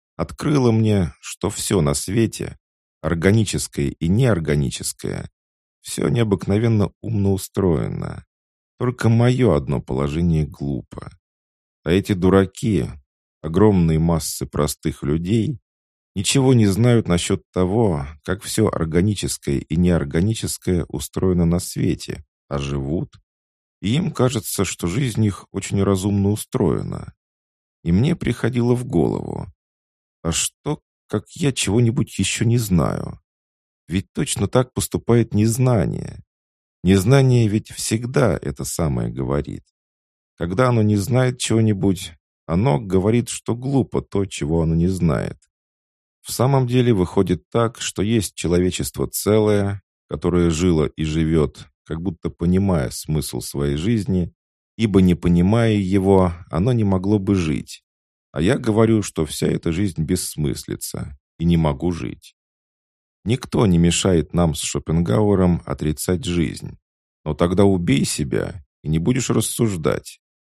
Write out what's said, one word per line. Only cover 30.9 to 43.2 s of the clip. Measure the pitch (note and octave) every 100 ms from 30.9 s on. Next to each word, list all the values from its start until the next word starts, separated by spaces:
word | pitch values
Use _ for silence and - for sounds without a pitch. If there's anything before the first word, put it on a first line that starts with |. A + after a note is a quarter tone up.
| _ _
как | G#2+ -
я | - D3+
чего-нибудь | - - G#2+ A#2 A2+ A2 -
ещё | F#2+ - A#2
не | A#2+
знаю?" | A2 E2+ A1+ G1+ G1+ - _ _ _ _ _ _ -
Ведь | F#2 -
точно | - D3 - G2
так | C3+ B2
поступает | - - - - A#2 -
незнание. | G2+ A2+ A#2 B2+ A2+ A#1+ G1+ - - - _ _ _ _ _
Незнание | F2 G2 F#2+ C#3 C3 B2 A2
ведь | A2 -
всегда | - - A2+ A#2+ C#3+ A#2 D#2
это | - -
самое | - - D#2+ B1 A#1
говорит. | A#1+ B1+ C#2+ - G1+ - _ _ _ _ _ _ -
Когда | E2+ F#2+ B2+
оно | A#2
не | G#2+ G#2
знает | G2 B2+ B2+ B2
чего-нибудь, | - A2+ A2 G2 G2 F2 - - _ _ -
оно | E2+ C3+ C#3+
говорит, | G#2 F#2+ G2+ A#2+